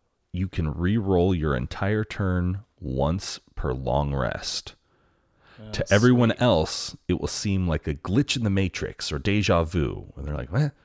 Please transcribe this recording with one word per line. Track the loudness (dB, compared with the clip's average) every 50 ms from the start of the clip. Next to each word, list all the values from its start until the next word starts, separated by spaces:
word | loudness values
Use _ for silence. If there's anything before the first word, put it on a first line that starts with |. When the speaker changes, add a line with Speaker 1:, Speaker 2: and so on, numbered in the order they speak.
| _ _ _ _ _ _
Speaker 1:
you | -4 -4 -4 -2
can | -2 -2 -2 -2 0
re-roll | 0 0 2 2 2 2 2 4 4 4 4 2
your | 2 0 0 0
entire | 0 -2 -4 -6 -4 -2 -2 0 -2 -2
turn | -4 -4 -4 -2 0 0 0 0 0 -2 -4 -8 _ _ -10
once | -8 -4 -2 0 0 0 0 -2 -4 -8 -10 -12 _ _ -8
per | -4 -4 -2 -2
long | -2 -2 -2 0 0 0 0 -2
rest. | -2 -2 -2 -4 -6 -8 -8 -8 -8 -10 -12 -18 _ _ _ _ _ _ _ _ _ _ _ _ _ _ _ -20 -20
Speaker 2:
Oh, | -16 -8
Speaker 1:
To | -6 -4 0 2 4
everyone | 6 6 6 6 6 6 4
Speaker 2:
sweet. | 2 2
Speaker 1:
else, | 2 4 4 4 2 0 -2 -6 -8 -8 -12 -8 _ -2
it | -2 0
will | -2 -4
seem | -4 -4 -2 0 0 0 2 0
like | 0 0 -2 -4
a | -6
glitch | -4 -4 0 2 2 2 2 0 -2
in | 0
the | 2
Matrix | 2 2 2 0 -2 -4 -8 -8 -8 -8 -8 -6
or | -4 -2
deja | 0 0 2 2 4 4 4 4 2
vu. | 2 0 0 0 0 -2 -6 -10 -14 -12
And | -10 -8
they're | -6 -6
like, | -6 -6 -4
"What?" | 0 0 0 0 -2 _ _